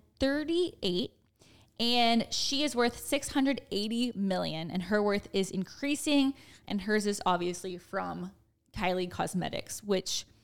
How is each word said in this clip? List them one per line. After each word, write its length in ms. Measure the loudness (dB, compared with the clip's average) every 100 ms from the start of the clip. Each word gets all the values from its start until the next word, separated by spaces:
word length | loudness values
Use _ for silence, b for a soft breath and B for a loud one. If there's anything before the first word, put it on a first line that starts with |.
| -8 -2
thirty-eight, 920 | 0 0 0 0 0 -2 -2 0 -2 -8 _ _ b b b -2
and 480 | 2 4 6 4 0
she 340 | -2 -2 0
is 120 | 0 2
worth 240 | 0 0
six 300 | -2 -2 0
hundred 320 | 2 2 0 -4
eighty 400 | -4 -2 0 0 0
million, 540 | 0 0 -2 -4 -4
and 140 | -4
her 180 | 0 2
worth 260 | 2 0 0
is 160 | -2 -2
increasing, 880 | -2 -6 -4 -2 -2 2 4 4 0 B B -6
and 140 | -4
hers 260 | 0 2 2
is 120 | 0 0
obviously 520 | 0 0 -4 -8 -10
from 520 | -6 -6 -4 -6 -8 -12 _ _ _ -2
Kylie 320 | 0 0 -2
Cosmetics, 720 | -2 -2 -2 -2 -4 -8 -8
which 440 | -2 0 0 -6 -8 b